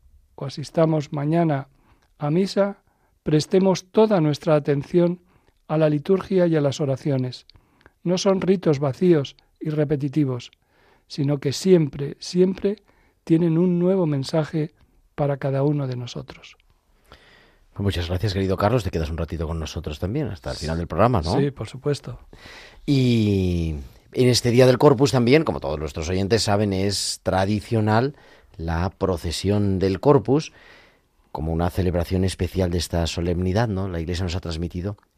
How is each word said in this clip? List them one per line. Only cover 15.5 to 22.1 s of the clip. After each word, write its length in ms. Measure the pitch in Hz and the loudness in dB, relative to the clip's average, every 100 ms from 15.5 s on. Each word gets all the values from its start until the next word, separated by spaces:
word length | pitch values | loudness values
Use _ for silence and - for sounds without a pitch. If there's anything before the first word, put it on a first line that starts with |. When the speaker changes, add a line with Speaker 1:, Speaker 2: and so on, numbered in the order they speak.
| 135 | 0
Speaker 1:
uno 240 | 143 147 131 | 0 0 -4
de 100 | 123 | -6
nosotros. 600 | 120 - 131 - - - _ _ _ _ _ - _ - _ _ _ - | -10 -12 -14 -18 -20 -20 _ _ _ _ _ -20 _ -20 _ _ _ -4
Speaker 2:
Pues 60 | |
muchas 240 | 101 92 85 | -2 -2 -2
gracias, 240 | 90 110 | -2 -2
querido 240 | 92 95 92 | 0 0 0
Carlos. 260 | 101 123 | 2 0
Te 80 | 92 | 0
quedas 200 | 85 78 | -4 -4
un 80 | 80 | -4
ratito 280 | 82 82 80 | -6 -6 -6
con 140 | 82 | -6
nosotros 380 | 78 - 78 76 | -6 -8 -10 -8
también, 300 | 90 135 147 | -6 -4 -6
hasta 220 | 95 - | -8 -10
el 60 | - | -8
final 220 | 76 82 | -6 -4
del 100 | 85 | -4
programa, 320 | 80 113 113 | 2 2 2
¿no? 160 | 80 110 | 0 0
Speaker 1:
Sí, 120 | 143 | 0
por 180 | - 113 | -4 -12
supuesto. 500 | 127 147 143 - | -8 -6 -6 -8